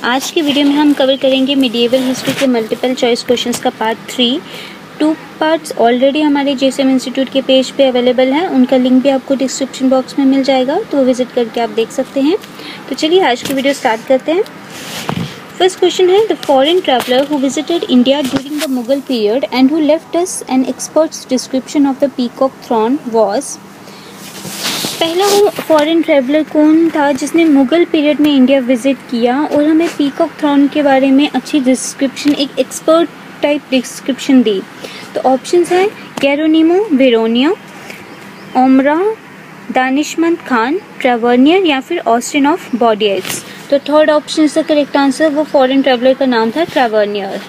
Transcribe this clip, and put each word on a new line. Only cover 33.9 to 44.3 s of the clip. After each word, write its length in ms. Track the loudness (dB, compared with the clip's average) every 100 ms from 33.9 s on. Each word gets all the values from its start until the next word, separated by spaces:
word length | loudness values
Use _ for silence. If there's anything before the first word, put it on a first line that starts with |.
| -10 -8 -8 2 4
दी? 200 | 4 0 -6 -14 -16 -16 -10 -4
तो 60 |
ऑप्शंस 500 | 0 0 0 0 2
हैं 160 | 2 0 -4 -14 -2
गेरोनिमो 640 | 0 0 2 4 4 2 2
वेरोनिया, 580 | 4 4 4 2 2 0 -2 -8 -20 -18 -18 -20 -20 -20 -20 -6 0
ओमरा, 420 | 4 4 4 2 0 -4 -12 -20 -20 -20 -6
दानिशमंद 640 | -2 0 0 -2 0 0 0
खान, 420 | -2 -2 0 -2 -6 -4
ट्रेवर्नियर 680 | 0 0 2 4 6 4 2
या 140 | -2
फिर 200 | -2 -6
ऑस्टिन 480 | 0 0 0 0 2
of 100 | 0
Bordeaux। 640 | -4 0 0 2 0 -2 -4 -10 -12 -18 -2
तो 100 | -2
थर्ड 320 | 2 2 4
option 280 | 2 0